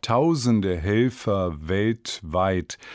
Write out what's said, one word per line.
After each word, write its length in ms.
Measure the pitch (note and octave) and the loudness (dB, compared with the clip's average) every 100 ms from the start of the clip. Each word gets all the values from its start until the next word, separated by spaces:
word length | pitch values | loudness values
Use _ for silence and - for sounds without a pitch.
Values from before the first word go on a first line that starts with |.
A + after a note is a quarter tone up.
Tausende 760 | - A#2 D#3+ E3 A#2+ A2 F#2+ F2 | 0 2 2 2 2 2 2 0
Helfer 880 | E2 G#2+ B2+ A#2+ - G2 F2+ D2+ D#2 | 0 2 2 0 -2 0 0 -4 -4
weltweit 1080 | F#2+ G#2+ A2+ - - E2 F2 F#2+ F#2 E2 - - | 0 0 -2 -8 -12 -4 0 2 0 -4 -12 -18